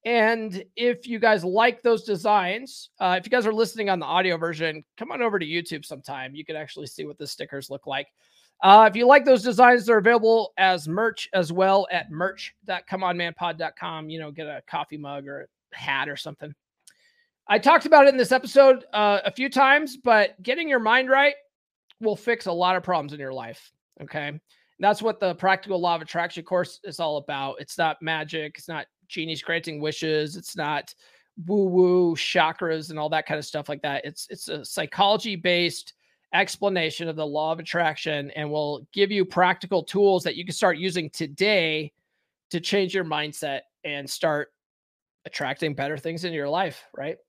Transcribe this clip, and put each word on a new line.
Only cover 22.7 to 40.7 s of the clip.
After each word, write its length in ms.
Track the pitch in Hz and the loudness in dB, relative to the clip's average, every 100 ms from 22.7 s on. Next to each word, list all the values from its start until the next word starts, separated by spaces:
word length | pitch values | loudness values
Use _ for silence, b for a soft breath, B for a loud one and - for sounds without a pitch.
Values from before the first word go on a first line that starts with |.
| 185 | 0
of 60 | |
problems 280 | 175 175 143 | 0 -4 -4
in 80 | 147 | -12
your 140 | 135 | -12
life, 400 | 131 117 113 - _ _ _ | -12 -12 -16 -20 _ _ _
okay? 380 | 147 151 147 151 _ _ _ _ | -12 -10 -10 -12 _ _ _ _
That's 220 | 196 208 | -2 0
what 180 | 220 214 | -4 -4
the 140 | 190 | -6
Practical 460 | 170 190 190 202 185 | -2 0 -2 -2 -4
Law 160 | 175 170 | -2 -2
of 80 | |
Attraction 400 | 156 165 170 170 | -4 -6 -6 -10
course 360 | 160 185 175 - | -4 -4 -4 -10
is 160 | 202 156 | -18 -8
all 180 | 160 147 | -6 -6
about. 380 | 143 143 139 - | -8 -8 -8 -10
It's 200 | 143 - | -14 -4
not 200 | 165 151 | -2 -2
magic. 600 | 160 160 151 160 151 - | -6 -6 -6 -8 -8 -14
It's 80 | - | -12
not 180 | 160 - _ _ | -12 -12 _ _
genies 340 | - 160 151 | -10 -8 -8
granting 400 | - 165 165 151 | -6 -6 -6 -8
wishes. 540 | 151 147 160 156 151 175 | -6 -4 -2 -2 -4 -10
It's 200 | - 190 | -14 -8
not 380 | 151 147 - - b b b - 165 | -6 -6 -8 -20 b b b -16 -4
woo-woo 680 | 208 190 180 180 180 175 165 | 0 2 4 4 4 2 0
chakras 760 | - 180 160 160 170 160 156 | -2 0 0 -2 -6 -6 -8
and 80 | 156 | -8
all 100 | 151 | -4
that 160 | 156 - | -4 -4
kind 140 | 156 | -8
of 60 | 143 | -6
stuff 240 | 151 147 | -10 -8
like 120 | 147 | -8
that. 240 | 147 139 147 | -6 -6 -8
It's, 220 | 175 - | -14 -16
it's 200 | 196 - | -14 -12
a 140 | 151 | -12
psychology-based 1300 | 123 - 156 - 202 214 226 190 180 175 170 170 - _ _ _ _ | -8 -8 -8 0 2 2 -2 -4 -2 0 -2 -6 -16 _ _ _ _
explanation 760 | 170 196 - 202 185 160 - 165 | -2 -2 -2 -4 -2 -4 -6 -8
of 80 | 156 | -6
the 100 | 151 | -6
law 260 | 147 156 | -4 -4
of 60 | 165 | -6
attraction 720 | 160 170 165 151 170 147 139 - | -6 -2 -2 -2 -6 -6 -8 -8
and 160 | 151 | -6
will 340 | 151 147 147 - | -4 -4 -8 -10
give 160 | 202 196 | -2 0
you 160 | 208 185 | 2 0
practical 560 | 175 180 180 180 190 | 2 2 0 -2 -4
tools 420 | 160 190 202 185 180 | -2 2 4 2 -2
that 100 | 151 | -8
you 100 | 180 | -10
can 80 | |
start 240 | - 208 | 0 0